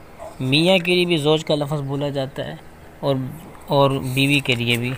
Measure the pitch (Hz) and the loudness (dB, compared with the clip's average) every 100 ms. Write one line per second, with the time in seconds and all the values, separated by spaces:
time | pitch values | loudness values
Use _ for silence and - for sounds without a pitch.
0 | - - - - 131 143 170 190 170 180 | -20 -18 -18 -6 0 4 4 4 2 2
1 | 175 170 143 156 - 151 143 151 135 139 | 2 2 2 2 0 -2 -2 -4 -4 -4
2 | 143 139 135 - 131 156 - - - - | -4 -4 -6 -8 -10 -12 -16 -20 -20 -6
3 | 143 135 127 156 - - - 143 139 135 | -2 -2 -4 -10 -16 -18 0 4 4 2
4 | 131 131 139 143 135 120 120 117 123 | -2 0 2 2 2 0 0 0 -2